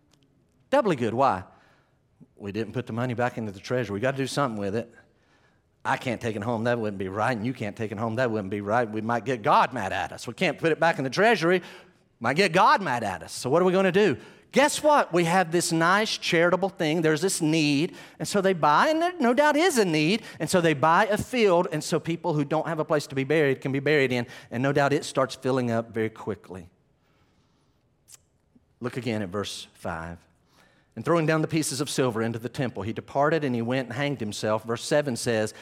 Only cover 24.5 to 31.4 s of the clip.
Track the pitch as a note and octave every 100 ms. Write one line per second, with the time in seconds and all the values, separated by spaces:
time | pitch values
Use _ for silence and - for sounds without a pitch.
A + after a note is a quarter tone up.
24.5 | A#2 C3+ C#3+ C#3 D3 - - C3 - C3
25.5 | C3 A#2+ A2+ A2+ A2 A2 A2+ - F#2+ -
26.5 | F#2 E2+ _ _ _ _ _ _ _ _
27.5 | _ _ _ _ _ _ - _ _ _
28.5 | _ _ - A#2+ C3 A#2+ G#2+ G2 G2+ F#2+
29.5 | - - _ G2+ E2+ E2 E2+ _ _ _
30.5 | _ _ _ _ - C3 E3+ D#3 D#3